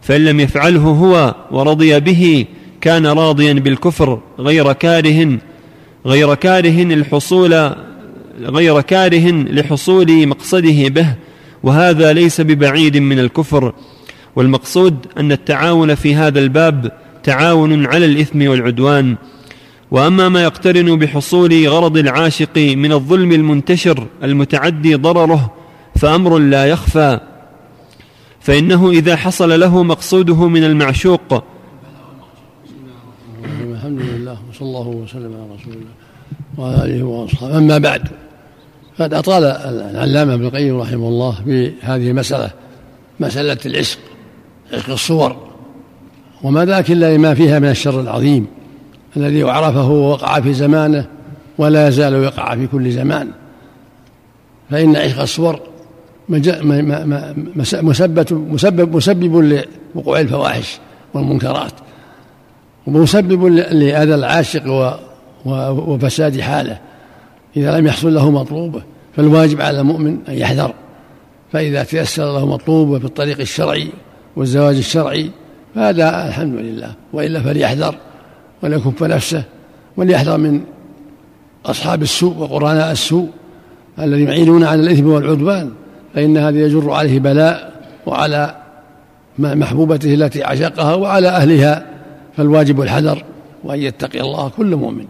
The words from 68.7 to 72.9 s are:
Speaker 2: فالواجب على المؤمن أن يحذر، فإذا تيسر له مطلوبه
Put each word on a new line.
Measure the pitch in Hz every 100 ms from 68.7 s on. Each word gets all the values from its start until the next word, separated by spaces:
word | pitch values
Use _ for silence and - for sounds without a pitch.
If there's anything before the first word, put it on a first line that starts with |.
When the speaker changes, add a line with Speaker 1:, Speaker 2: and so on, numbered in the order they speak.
| 135 - - _ -
Speaker 2:
فالواجب | 151 156 156 147
على | 143 143
المؤمن | 139 160 151 - -
أن |
يحذر، | 131 123 131 139 113 - - - - _ _ _
فإذا | 156 156 143
تيسر | 127 156 147 - 147
له | 139 139
مطلوبه | 135 - 160 151